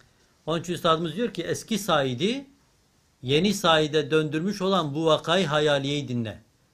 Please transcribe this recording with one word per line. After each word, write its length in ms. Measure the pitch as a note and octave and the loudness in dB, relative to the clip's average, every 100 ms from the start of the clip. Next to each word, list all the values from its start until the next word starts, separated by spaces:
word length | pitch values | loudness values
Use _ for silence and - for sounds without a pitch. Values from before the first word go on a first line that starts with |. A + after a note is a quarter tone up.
| _ _ _ _ - | _ _ _ _ -4
Onun 140 | E3 | -4
için 120 | E3+ | -4
üstadımız 440 | E3+ F3 D#3+ E3+ D#3 | -2 2 2 0 -4
diyor 180 | A#3 | -6
ki 80 | - | -6
eski 360 | E3+ C#3+ - A3 | -6 -6 -4 -4
Said'i 680 | G3+ D#3 C3+ B2 F3+ C4 C#4 _ _ _ _ _ _ _ | 0 0 2 0 -2 -2 -8 _ _ _ _ _ _ _
yeni 320 | B2 C#3+ F#3+ | 0 2 2
Said'e 560 | G3+ F3 D#3+ D#3 D3+ C#3 | 2 4 4 4 0 2
döndürmüş 520 | D#3 D#3 D3+ F#3 G#3 | 2 2 -2 -4 -2
olan 320 | F#3+ G3 D#3 | 0 0 0
bu 120 | C#3 D#3+ | -2 2
vakayı 400 | D3+ D3+ F3+ E3+ | 2 2 0 2
hayaliyeyi 600 | D3+ D3+ C#3+ C#3 D3 B2+ | 2 2 2 0 -4 -4
dinle. 340 | B2 A2+ F2 - _ _ | -4 -4 -8 -18 _ _